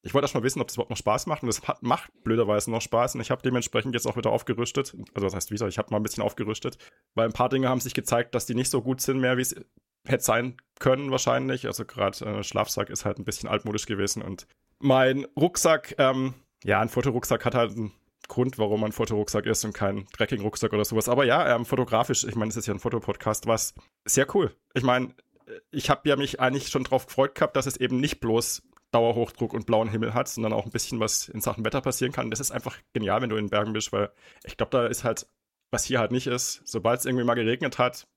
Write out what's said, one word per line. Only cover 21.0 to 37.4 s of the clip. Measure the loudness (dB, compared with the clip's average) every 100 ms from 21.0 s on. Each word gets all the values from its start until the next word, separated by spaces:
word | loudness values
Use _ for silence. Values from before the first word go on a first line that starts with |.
| 2
Aber | 4
ja, | 6 4 4
ähm, | 2
fotografisch, | 2 0 2 2 2 0
ich | 0 -2
meine, | -2
es | -2
ist | -4
ja |
ein | -4
Fotopodcast, | -2 -2 -4 -2 -2 -2 0
was | 0 0 -8 _ _
sehr | 0 2 4
cool. | 2 2 -2 _
Ich | -2
meine, | 2 2 0 -8 _ _ -20 -20 _
ich | -6 0
hab | 0 4
ja |
mich | 2 0 0
eigentlich | 0 0 -2
schon | -4
drauf | 2 0 0
gefreut | 0 2
gehabt, | 2 0 2
dass | -2
es | -2
eben | 0 2
nicht | 0 -2
bloß | 2 2 0 -6 _ _ _
Dauerhochdruck | 2 4 2 -2 -2 -4
und | -4 2
blauen | 2 2
Himmel | -2 -2
hat, | -2 -2
sondern | -4 -2
auch | -2 -2
ein |
bisschen | -6 -4 -2
was | -2 -2 -4
in | -6
Sachen | -4 -2
Wetter | -2 -2
passieren | -2 -2 -2
kann. | -2 -4
Das | -4
ist | -4
einfach | -4 -8 -12 _
genial, | -4 0 0
wenn | 2
du | -2
in | 0
den |
Bergen | 0 0
bist, | -2 -2
weil | -2 -2 _ -20 -20
ich | -16 -6
glaub, | 0
da | 2 2
ist | 0
halt, | -2 -2 -8 _ _ _ _
was | -4
hier | 0 2
halt | 2
nicht | 0 0
ist, | -2 -2 -6 -6
sobald's | -2 2 2 0
irgendwie | 0
mal | 2
geregnet | 2